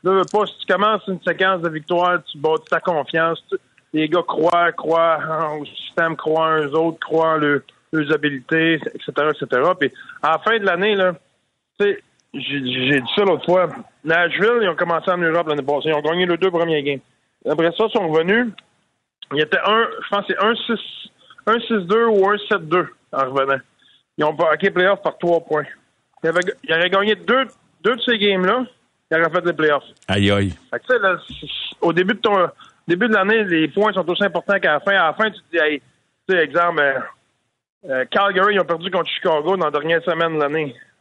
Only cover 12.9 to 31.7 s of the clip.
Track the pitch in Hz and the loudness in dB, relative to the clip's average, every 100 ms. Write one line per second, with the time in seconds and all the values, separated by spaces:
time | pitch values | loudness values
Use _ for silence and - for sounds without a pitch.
12.9 | 143 123 - 202 156 - 180 175 - - | 0 0 0 2 2 2 2 2 -4 -20
13.9 | _ 151 165 170 165 208 240 208 156 175 | _ -2 2 2 0 0 2 0 0 -2
14.9 | 165 175 180 165 165 160 147 135 143 151 | 0 0 0 0 0 0 -2 -2 -2 0
15.9 | 151 151 170 180 170 190 170 165 156 143 | -2 0 0 0 2 0 0 0 0 -2
16.9 | 135 _ _ _ _ - 151 165 170 214 | -6 _ _ _ _ -4 0 0 0 0
17.9 | 226 175 156 170 220 240 185 _ _ _ | 0 0 0 2 2 0 -6 _ _ _
18.9 | _ _ _ - 143 151 185 190 220 226 | _ _ _ -8 -4 0 0 2 2 0
19.9 | - - 202 202 190 202 233 - 226 - | -4 -4 -4 -4 0 0 0 -4 -6 -6
20.9 | - - _ _ - - 233 226 226 170 | -18 -20 _ _ -8 -2 -2 0 -4 0
21.9 | 220 233 214 190 208 202 202 160 175 160 | 2 4 4 4 2 -2 -4 0 0 -2
22.9 | - _ - 135 139 135 135 - _ _ | -8 _ -4 -2 0 0 -2 -4 _ _
23.9 | _ _ - 151 151 165 151 196 180 185 | _ _ -4 -2 0 0 2 0 2 2
24.9 | 196 165 - 170 170 165 151 143 - _ | 2 -2 -2 0 0 0 -4 -4 -14 _
25.9 | _ _ _ 160 165 185 - - 165 180 | _ _ _ -2 0 -2 -6 -4 0 2
26.9 | 196 208 202 165 254 262 _ _ _ 208 | 2 2 -2 0 0 0 _ _ _ -2
27.9 | 247 - 220 202 190 185 240 254 _ _ | -2 -2 0 2 2 2 0 -2 _ _
28.9 | _ _ 165 165 170 170 160 156 143 - | _ _ 0 2 0 -2 0 2 2 -2
29.9 | - - 101 101 101 95 85 _ 120 - | -20 -4 0 2 2 0 -4 _ -10 0
30.9 | 247 196 170 - - 151 - - | 2 2 -2 -6 -16 -12 -10 -12